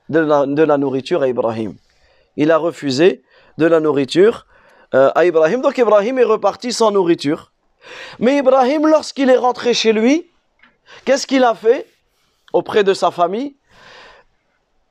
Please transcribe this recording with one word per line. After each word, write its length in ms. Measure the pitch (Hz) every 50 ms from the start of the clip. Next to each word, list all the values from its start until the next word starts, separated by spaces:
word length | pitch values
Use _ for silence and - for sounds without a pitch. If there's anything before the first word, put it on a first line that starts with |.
| _ -
de 120 | 135 160
la, 260 | 160 147 151 143 139
de 160 | 139 143 151
la 160 | 160 151 147 139
nourriture 440 | 143 135 131 135 127 - 175 165
à 60 | 139 127
Ibrahim. 460 | 120 123 113 117 113 113 110 92 - - _ _ _ _ _ _ _ _ _ _ -
Il 140 | - 151 156
a 60 | 165
refusé 640 | 156 160 170 147 - 147 139 123 135 170 202 254 - _ _ _ _ _ _ - 143
de 80 | 156
la 140 | 165 165 160
nourriture, 640 | 156 151 135 143 139 - - 165 196 226 226 - - _ _ _ _ _ _ _ _ - -
euh, 160 | 131 135 - -
à 120 | 147 170
Ibrahim. 340 | 180 160 160 156 160 220 254
Donc 160 | 285 285 -
Ibrahim 420 | 254 240 214 214 208 196 240 262 254
est 60 | 240
reparti 480 | 214 220 - 190 196 - - - 247
sans 180 | 214 - 226 214
nourriture. 640 | 202 196 175 170 170 - - 143 160 - - _ _ _ _ _ _ _ - - - - - - - -
Mais 200 | 196 247 285 285
Ibrahim, 480 | 254 262 262 269 247 247 302 320 302
lorsqu'il 420 | 311 311 294 - - - 254 277 254
est 80 | 254
rentré 380 | 247 233 247 240 - - 240 226
chez 180 | - - 220
lui, 380 | 214 220 220 247 294 349 - _ _ _ _ _ _ _ _ _ _ _ _ - - - -
qu'est-ce 220 | - 269 277 -
qu'il 180 | - 262 262 254
a 100 | 233 220
fait 320 | - 214 226 262 320 - _ _ _ _ _ _ _ _ _ _ _ _ _
auprès 320 | - 175 170 - - 214 202
de 100 | 190 185
sa 160 | - - 170
famille ? 440 | - 170 175 170 196 233 285 285 - _ _ _ _ _ - - - - - - - _ _ _ _ _ _ _ _ _ _ _ _ _ _ _